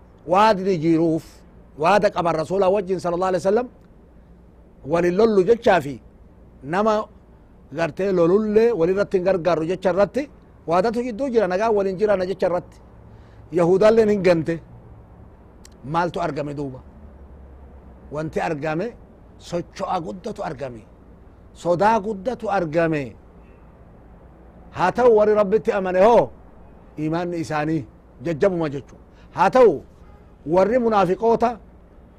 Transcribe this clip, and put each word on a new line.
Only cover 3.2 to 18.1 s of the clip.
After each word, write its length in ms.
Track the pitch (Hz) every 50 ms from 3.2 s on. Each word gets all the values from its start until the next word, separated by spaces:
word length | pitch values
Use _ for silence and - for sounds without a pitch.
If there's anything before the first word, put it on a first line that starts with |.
| 185 190
alaihi 160 | 185 170 135
wa 60 | 190
sallam 180 | 208 233 254 247 - - - - - - - - - - - - - - - - - - - - - - -
walin 280 | 131 165 170 175 175 175
lollu 260 | 196 226 226 214 196 175
jechaa 360 | 190 233 - - 226 190 170
fi 140 | 131 143 127 107 - - - - - - - - - - - -
nama 320 | 127 139 170 190 214 220 214 214 220 - - - - - - - - - - - - -
gartee 380 | 135 156 165 156 - - 185 202
lolullee 600 | 190 170 165 165 190 214 220 214 208 214 226 240
walirratti 440 | 233 165 165 175 190 202 202 - -
hin 80 | 190 175
gargaarru 400 | 190 190 180 156 180 165 156 165
jecha 240 | 160 185 180 - 190
irratti 320 | 170 190 202 - - 247 302 - - - - - - - -
waadatu 360 | 160 165 185 185 240 208 240
jidduu 260 | 240 254 214 196 277 277
jira, 160 | 226 220 202 180
nagaa 220 | 180 190 220 233
waliin 260 | 214 202 196 196 190 175
jiraana 260 | 214 208 202 185 185
jecha 200 | 185 190 - 190
irratti. 300 | 175 170 180 - - - - - - - - - - - - - - - - - -
Yahudaalleen 580 | 151 175 170 165 190 185 214 214 226 226 220 208
hin 120 | 208 202
gante. 320 | 170 185 175 165 151 170 165 160 - - - - - - - - - - - - - - - - - - - - - - - - -
Maaltu 360 | 135 160 170 180 170 - 190
argame 320 | 170 160 147 156 143 147 143
duuba? 260 | 147 143 135 127 127 - - - - - - - - - - - - - - - - - - - - - - - - - -